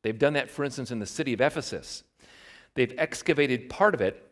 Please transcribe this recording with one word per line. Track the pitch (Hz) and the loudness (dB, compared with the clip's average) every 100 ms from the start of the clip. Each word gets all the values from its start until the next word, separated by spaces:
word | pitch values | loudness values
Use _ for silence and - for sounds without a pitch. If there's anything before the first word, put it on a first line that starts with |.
They've | 110 110 | -4 2
done | 139 | 2
that, | 147 - | 2 -2
for | - | -4
instance, | 143 135 123 | -4 -4 -6
in | 117 | -6
the | 101 | -6
city | - 143 | -4 -2
of | 110 | 2
Ephesus. | 139 151 - 76 - - _ _ - - - - _ - | 2 2 -6 -10 -10 -16 _ _ -20 -20 -20 -20 _ -2
They've | 123 - | 0 0
excavated | 156 - - 147 143 123 123 | -4 -2 0 2 4 2 -4
part | - 208 | 2 2
of | 170 | 4
it | 95 - - | 0 -2 -20